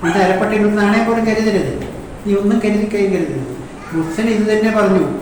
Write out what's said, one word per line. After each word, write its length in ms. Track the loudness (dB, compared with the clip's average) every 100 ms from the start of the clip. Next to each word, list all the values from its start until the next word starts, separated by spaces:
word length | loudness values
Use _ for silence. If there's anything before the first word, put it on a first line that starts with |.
| 0
ഇത് 100 | 2
അരപ്പട്ട 280 | 2 2 0 2
ഇരുപത് 200 | 2 2
നാണയം 240 | 2 2 2
പോലും 160 | 0 0
കരുതരുത്, 420 | 0 2 0 -2 -4 -8 -10 -12 -8
നീ 60 | -2 0
ഒന്നും 180 | 2 2
കരുതി 220 | 2 0 0
കൈ 100 | 0 0
കരുതരുത്. 400 | 0 -2 -4 -6 -10 -12 -14 -6
ബുദ്ധൻ 340 | -4 -4 -2 0 0
ഇത് 80 | 2
തന്നെ 180 | 2 2 2
പറഞ്ഞു 260 | 2 2 0 -2